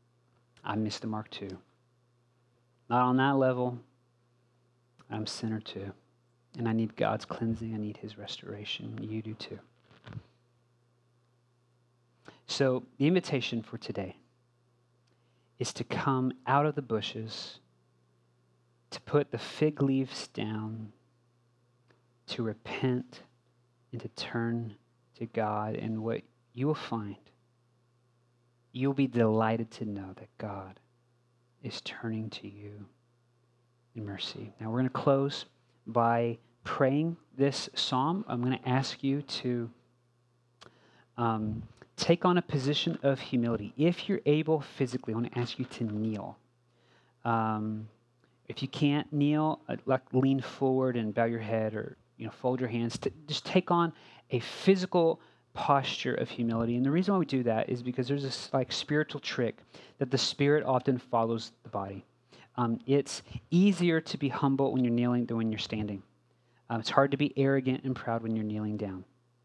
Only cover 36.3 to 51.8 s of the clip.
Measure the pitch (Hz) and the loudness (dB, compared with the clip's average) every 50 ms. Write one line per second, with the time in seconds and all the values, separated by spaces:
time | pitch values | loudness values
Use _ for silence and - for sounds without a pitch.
36.3 | 113 - _ _ _ _ - - - - 139 131 139 147 160 165 165 - _ _ | -2 -4 _ _ _ _ -8 -4 0 4 4 4 4 4 2 0 -2 -6 _ _
37.3 | - 131 135 139 135 - - - - - - - 135 127 135 156 180 196 - - | 0 2 2 2 2 0 -6 -8 -6 -4 -2 0 2 2 2 2 2 0 -2 -4
38.3 | 120 120 120 127 131 - - 127 123 135 135 - - - - 135 135 147 143 - | -2 0 0 0 0 0 2 2 2 2 2 0 -4 -2 0 0 0 0 -2 -6
39.3 | - - - 123 123 120 117 117 - _ _ _ _ _ _ _ _ _ _ _ | -8 -4 -2 -2 -2 -2 -4 -6 -10 _ _ _ _ _ _ _ _ _ _ _
40.3 | _ _ _ _ _ _ - - _ _ _ _ _ - _ _ _ 120 117 113 | _ _ _ _ _ _ -20 -20 _ _ _ _ _ -20 _ _ _ -2 0 0
41.3 | 113 110 110 107 110 - - - - - - - _ - - - 170 - - 180 | 0 0 -2 -4 -4 -6 -8 -12 -16 -20 -20 -14 _ -2 2 2 4 4 4 2
42.3 | 180 175 - - - 139 127 143 147 - - 175 170 - - 139 135 131 - - | 2 2 0 0 -2 -2 0 0 0 0 0 -2 -2 0 2 2 2 0 -2 -2
43.3 | - 123 120 117 117 104 104 - - - 151 175 175 - - - 196 - - 147 | 0 0 2 2 0 -2 -4 -4 0 2 4 4 2 2 -2 -2 -2 0 2 2
44.3 | 147 156 156 156 160 147 143 - - - 135 120 120 127 - 113 110 117 120 - | 2 4 4 2 0 0 -2 -4 -4 -2 -2 -2 -2 -4 -4 -4 -2 -2 -2 -2
45.3 | - 123 120 117 - - 123 - - - 117 107 104 107 110 110 107 101 - - | -2 -2 -4 -2 -4 -6 -8 -6 -6 -4 -4 -2 -2 -2 -2 -2 -2 -4 -6 -10
46.3 | - - _ _ _ _ _ _ _ _ _ _ _ _ _ _ _ _ - 120 | -12 -16 _ _ _ _ _ _ _ _ _ _ _ _ _ _ _ _ -2 0
47.3 | 113 113 110 110 107 107 107 110 110 107 107 - _ _ _ _ _ _ _ _ | 2 2 2 2 0 -2 -2 -4 -4 -6 -8 -12 _ _ _ _ _ _ _ _
48.3 | _ _ _ - - - 135 - - - 147 143 143 147 143 - 151 143 143 147 | _ _ _ -14 -8 -6 -6 -6 0 2 2 4 4 2 0 0 0 2 4 4
49.3 | 151 151 156 156 - - - - - - - - 131 131 - - - 131 135 135 | 4 4 2 2 0 -2 -4 -6 -6 -4 0 0 0 0 0 0 2 4 4 4
50.3 | 135 135 123 - - - 135 131 131 131 131 127 120 120 110 107 104 120 117 117 | 4 2 0 -4 -4 0 2 2 4 4 2 2 0 0 -2 0 2 2 2 2
51.3 | 117 113 110 104 113 110 110 110 107 110 | 0 -2 -2 -2 0 0 0 0 -2 -4